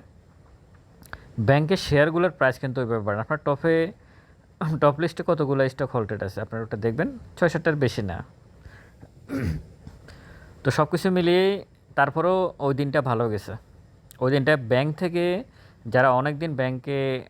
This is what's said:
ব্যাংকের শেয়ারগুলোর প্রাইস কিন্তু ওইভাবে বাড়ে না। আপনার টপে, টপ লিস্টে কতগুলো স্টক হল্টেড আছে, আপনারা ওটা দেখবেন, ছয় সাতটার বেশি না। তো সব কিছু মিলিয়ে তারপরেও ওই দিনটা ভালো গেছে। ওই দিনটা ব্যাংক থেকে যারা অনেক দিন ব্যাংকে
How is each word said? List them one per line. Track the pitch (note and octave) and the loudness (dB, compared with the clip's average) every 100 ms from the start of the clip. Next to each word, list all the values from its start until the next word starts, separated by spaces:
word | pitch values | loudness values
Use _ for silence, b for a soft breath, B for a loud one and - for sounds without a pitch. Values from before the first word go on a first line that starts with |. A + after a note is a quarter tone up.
| - - _ - - - _ - - - - B B - | -8 -20 _ -20 -20 -20 _ -20 -20 -20 -20 B B -4
ব্যাংকের | A2 C#3+ D#3 F#3 | 2 2 2 -2
শেয়ারগুলোর | - C#3+ D#3 E3+ F3+ | 2 2 4 2 0
প্রাইস | - C3 B2 | 2 0 0
কিন্তু | C3 B2+ | -6 -4
ওইভাবে | A2+ A#2 | -2 -2
বাড়ে | G#2 G#2 | -2 -2
না। | |
আপনার | A2 D3+ D3 | -2 -4 -2
টপে, | C#3 E3 E3 E3 - b b b b b - D#3 D3 | 0 2 2 0 -6 b b b b b -8 -4 2
টপ | D3 C#3 | 2 2
লিস্টে | E3 - F3 | -2 -2 -2
কতগুলো | D#3+ C#3 C#3 C3 | 0 0 2 0
স্টক | - C3 B2 | -2 -4 -2
হল্টেড | G#2 G#2 | -4 -4
আছে, | G2 G#2 | -6 -6
আপনারা | G#2+ A2+ | -8 -8
ওটা | A2+ G#2+ | -8 -4
দেখবেন, | A#2 A#2 A#3 B3 - - | -2 -2 -4 -6 -12 0
ছয় | E3+ | 0
সাতটার | E3 D#3+ D3 | 0 -2 0
বেশি | B2+ - | 0 -2
না। | G2+ E2+ - - - - B B B B - - - C3 G2 D#2+ - - - - - B B B B B | -6 -6 -10 -18 -20 -20 B B B B -20 -20 -8 -4 -4 -4 -10 -20 -20 -20 -20 B B B B B
তো | C#3 | -2
সব | - D3+ | 0 0
কিছু | F3+ F#3+ | 0 0
মিলিয়ে | F#3 E3+ F3+ F#3+ G3+ - _ - - | 2 4 4 2 0 -8 _ -6 0
তারপরেও | C#3 D#3+ F3 F#3 F3+ - | 2 2 0 2 0 -2
ওই | C#3 | -2
দিনটা | C3+ C#3+ D3 | 0 0 0
ভালো | C3 A#2 A#2+ | 0 0 0
গেছে। | G#2 - F#2 - - - - - - | -2 -6 -14 -16 -20 -20 -20 -18 -2
ওই | B2+ | 0
দিনটা | C#3 C3+ D3+ | 2 2 2
ব্যাংক | A2+ B2+ D3 D3+ | 2 0 0 -2
থেকে | F3+ F3 F3 F#3 - b b b A#2 | -2 0 0 -2 -6 b b b 0
যারা | B2+ C3+ | 4 4
অনেক | B2 D3 C#3+ | 4 0 -4
দিন | E3 C3+ | -6 -2
ব্যাংকে | B2+ B2+ C#3+ C#3 C3+ C3 | -2 -4 -4 -2 -2 -4